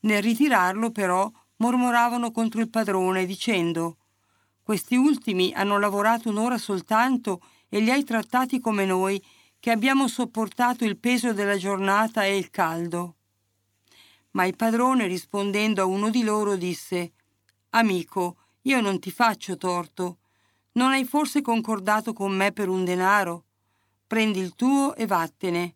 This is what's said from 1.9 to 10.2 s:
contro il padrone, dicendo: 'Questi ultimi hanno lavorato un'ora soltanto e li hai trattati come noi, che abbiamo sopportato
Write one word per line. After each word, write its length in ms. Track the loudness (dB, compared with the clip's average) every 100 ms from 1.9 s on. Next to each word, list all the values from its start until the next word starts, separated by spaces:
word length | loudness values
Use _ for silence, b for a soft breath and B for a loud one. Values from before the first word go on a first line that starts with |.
| 2 2 0 -4
contro 280 | -2 -2 0
il 100 | -2
padrone, 560 | -2 0 2 2 0 -2
dicendo: 760 | -4 -2 0 0 -2 -4 -8 _ _ _ _ _ _ -4
'Questi 300 | -4 0 2
ultimi 560 | 4 2 0 0 0
hanno 240 | 0 0 2
lavorato 520 | 0 0 0 0 0
un'ora 280 | -2 -2 -2
soltanto 840 | -4 -6 0 2 2 0 -2 -8 b b b
e 140 | 0
li 100 | 2
hai 140 | 2 0
trattati 560 | -2 0 -2 0 -2
come 240 | -2 0 0
noi, 360 | 0 0 -2 b b b b
che 120 | -2
abbiamo 360 | 0 2 2 0
sopportato 800 | -2